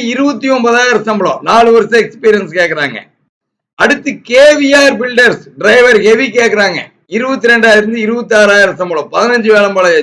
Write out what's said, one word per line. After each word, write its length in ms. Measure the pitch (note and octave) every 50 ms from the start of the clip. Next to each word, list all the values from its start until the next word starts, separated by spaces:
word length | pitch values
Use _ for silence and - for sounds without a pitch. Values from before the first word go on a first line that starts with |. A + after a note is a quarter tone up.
| A#3+
இருபத்தி 420 | A#3 B3 B3+ C#4 C#4+ C#4 G#3+ - C4+
ஒன்பதாயிரம் 540 | C4 B3+ A#3 A#3 A#3 A#3+ B3 B3 A#3+ G#3 -
சம்பளம், 360 | A3 G#3+ G3+ F#3 D#3+ C3+ - C#3
நாலு 280 | D#3+ G3 A#3 A#3 A#3
வருஷம் 320 | A3+ A#3 G3+ - A#3 A#3 G#3
எக்ஸ்பீரியன்ஸ் 520 | G#3+ - - A#3+ A3 G#3 G#3 F#3+ E3 D#3
கேக்குறாங்க. 420 | F3+ F3 E3 D#3+ D3+ C#3+ C3+ A#2 G#2 - _ _ _ _ _ _ _ _ _ _ _ _ _ _ -
அடுத்து 320 | F3+ A3+ C#4+ - - C#4+ A3 - -
கே 220 | - A#3+ B3+ C#4+ D4+ D4+ D4
வி 100 | C#4+ C4+ C#4
ஆர் 220 | C#4+ C#4+ C4+ A#3
பில்டர்ஸ் 460 | G3+ B3 B3 B3 A#3 B3 A3 E3 - - - -
டிரைவர் 440 | C3+ E3 G#3 A3 B3 A#3+ B3 A#3+ G#3
ஹெவி 280 | G#3 G#3+ A3+ B3 C4+ B3
கேக்குறாங்க, 480 | G3+ A#3+ A#3 A3 G3 G#3 G3+ F#3+ E3+ C#3+ A2+ - _ _ _ _
இருபத்தி 420 | E3 A3 B3+ C4 C4+ A#3+ F#3+ A#3
ரெண்டாயிரத்துல 320 | A#3 A#3 A3 A3+ G#3+ G#3+ G#3
இருந்து 240 | G#3+ A#3 A#3 G#3+
இருபத்தாறாயிரம் 720 | G#3+ A#3 A#3+ A#3 - A3 G#3+ G#3 G3+ G3+ G3+ G3+ F#3 D#3+ D3
சம்பளம், 300 | F3+ F3+ E3 D3+ C#3+ - -
பதினஞ்சு 400 | E3+ G#3 A#3+ A#3+ A#3+ G#3 A3 G#3+
வேலை 160 | G#3 G3+ G3 G3
போல. 180 | F#3+ F#3 F3 E3+ D#3